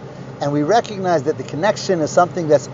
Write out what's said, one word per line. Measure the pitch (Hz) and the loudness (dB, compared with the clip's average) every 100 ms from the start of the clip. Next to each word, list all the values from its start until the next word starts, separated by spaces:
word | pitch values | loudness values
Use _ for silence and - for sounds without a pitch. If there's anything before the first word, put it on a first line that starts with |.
| - - - - | -14 -16 -14 -6
and | 143 | -2
we | 147 | 0
recognize | 147 220 226 202 185 165 | 2 2 2 -2 0 0
that | 131 139 | 0 -2
the | |
connection | 135 147 196 208 - 175 | -6 -2 0 0 0 0
is | 147 | 2
something | - 175 180 160 | 2 2 2 2
that's | 147 - | 2 2